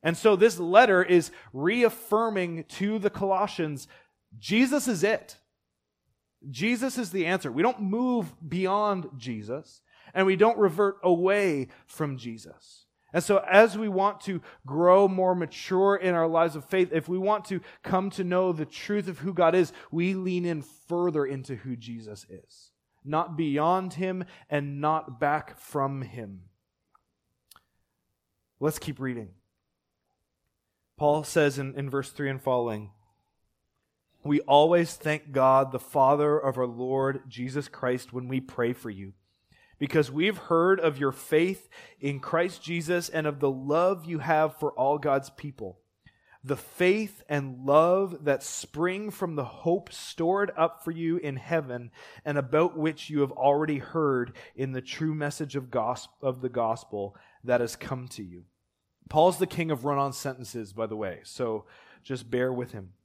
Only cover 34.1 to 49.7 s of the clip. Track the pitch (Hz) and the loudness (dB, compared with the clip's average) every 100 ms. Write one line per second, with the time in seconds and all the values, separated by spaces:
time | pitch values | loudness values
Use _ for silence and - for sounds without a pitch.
34.1 | _ 147 147 - 143 160 175 165 - 156 | _ -2 0 6 6 8 4 2 -4 -4
35.1 | 151 151 135 131 131 135 127 - 151 135 | -4 -2 2 6 6 4 -4 -4 2 4
36.1 | 147 147 151 139 127 127 117 127 135 135 | 4 2 2 0 -2 -4 -4 -2 0 0
37.1 | 135 131 123 123 135 139 - 127 127 - | -2 -10 -10 -6 -6 -8 -6 -2 -2 -4
38.1 | 123 127 131 131 - 120 123 117 95 98 | -10 -4 -6 -6 -2 -2 -2 -10 -12 -14
39.1 | - _ _ _ _ _ _ 143 156 135 | -18 _ _ _ _ _ _ 0 2 2
40.1 | 139 185 190 - 165 175 190 160 135 139 | 0 -2 -2 0 2 4 4 2 0 -2
41.1 | 127 - 156 175 190 _ - - _ 139 | -4 0 2 2 -2 _ -20 -20 _ -6
42.1 | 139 - 165 180 170 - 170 156 175 170 | -6 -2 -2 -2 -6 -6 -6 -2 -4 -2
43.1 | 160 151 143 139 131 135 156 180 190 160 | -4 -4 -2 -2 -2 -2 0 2 -2 -6
44.1 | 160 139 156 156 - 147 - 135 147 147 | -8 0 2 2 -2 -6 0 0 0 0
45.1 | 135 135 - 147 135 101 - _ _ - | 0 -2 -14 -14 -12 -16 -16 _ _ -20
46.1 | _ _ _ 131 143 - - 180 208 214 | _ _ _ -6 -6 -6 0 2 2 -2
47.1 | - - 147 139 127 135 147 170 185 196 | -12 -6 -4 -4 -8 4 6 6 4 0
48.1 | 170 147 139 - - - 147 175 190 214 | -4 -2 -2 -2 -14 -12 -4 -2 -2 -10
49.1 | - 180 151 120 - 165 | -6 -6 -4 -8 -6 -2